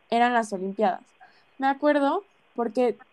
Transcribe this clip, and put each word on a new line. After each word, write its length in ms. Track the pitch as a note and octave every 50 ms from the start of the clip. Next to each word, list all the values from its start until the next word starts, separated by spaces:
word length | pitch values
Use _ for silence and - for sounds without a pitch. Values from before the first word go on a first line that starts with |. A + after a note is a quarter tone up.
| _ _
eran 220 | A3+ A#3 A#3+ B3 B3
las 200 | A#3 A3+ G#3+ G#3
Olimpiadas. 500 | F#3 F#3 G3 G3 - G#3+ F#3+ E3+ - - _ _ _ - - _ _ _ _ _ -
Me 100 | C4+ C4+
acuerdo 560 | C4+ C4+ - D4 D4 D4 C#4 C#4 D#4 G4 G#4 _ _ _ _ _ _
porque 420 | - A#3 A3+ A3 C4 B3 A#3+ G#3+ - - -